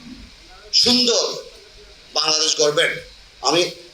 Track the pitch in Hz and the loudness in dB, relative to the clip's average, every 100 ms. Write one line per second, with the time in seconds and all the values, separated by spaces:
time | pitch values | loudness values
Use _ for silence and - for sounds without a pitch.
0 | - - - - - - - 202 226 247 | -16 -18 -20 -20 -20 -20 0 2 4 4
1 | 240 208 - - - - - - - - | 2 0 -2 -6 -12 -20 -20 -20 -20 -20
2 | - 151 156 156 156 151 151 151 156 - | -8 -4 -2 0 0 2 2 2 0 -2
3 | - - - - 127 165 175 - - | -12 -20 -20 -4 0 0 0 -6 -20